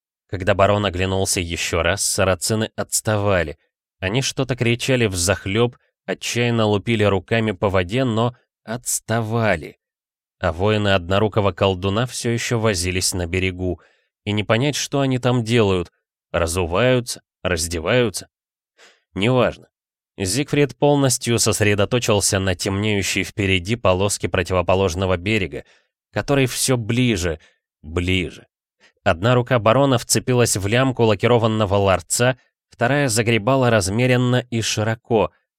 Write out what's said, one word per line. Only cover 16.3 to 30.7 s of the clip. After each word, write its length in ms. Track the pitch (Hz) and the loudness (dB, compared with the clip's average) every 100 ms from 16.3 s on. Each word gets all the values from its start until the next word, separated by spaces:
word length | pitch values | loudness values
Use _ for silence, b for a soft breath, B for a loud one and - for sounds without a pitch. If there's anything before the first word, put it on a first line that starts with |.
Разуваются, 880 | 85 82 87 87 87 123 127 123 - - _ | -2 -2 -2 -2 0 2 2 -2 -10 -16 _
раздеваются. 880 | 90 85 85 85 80 123 117 - - _ _ _ _ _ b b b | -4 -2 -2 -4 0 0 0 -2 -12 _ _ _ _ _ b b b
Неважно. 560 | 90 104 127 104 85 80 _ _ _ _ - | -2 0 2 0 -2 -14 _ _ _ _ -6
Зигфрид 600 | 95 110 147 143 143 - | -4 -2 -2 0 0 2
полностью 600 | 147 143 135 - - 117 | 2 4 2 0 -2 0
сосредоточился 1000 | 110 104 107 104 101 123 120 104 - 101 | 0 2 2 2 2 0 0 0 2 0
на 160 | 95 90 | 0 -2
темнеющей 680 | 104 98 107 101 92 117 | -2 -2 0 0 -2 -2
впереди 520 | - - 98 95 87 120 | -4 -2 0 0 0 -2
полоске 540 | 98 92 101 - 98 | 0 2 0 -2 -6
противоположного 880 | 95 92 92 85 92 98 85 95 90 | -6 -4 -2 0 2 0 0 -2 -2
берега, 480 | 90 110 85 64 - b b _ _ | -2 -2 -2 -8 -16 b b _ _
который 340 | - - 139 127 | -6 -2 0 0
всё 320 | - - 127 | -2 -2 -2
ближе, 600 | 104 117 127 101 85 78 b b _ _ | -2 0 0 0 -2 -4 b b _ _
ближе. 640 | 78 82 90 92 78 - - _ _ _ b b | -8 -4 0 0 -2 -8 -20 _ _ _ b b
Одна 320 | - 85 107 127 | -2 0 2 2
рука 240 | 120 127 | 2 2
барона 380 | 104 123 139 127 | 2 4 4 0
вцепилась 580 | - 113 117 123 117 104 | 0 -2 0 2 2 0
в 100 | |
лямку 360 | 98 | 0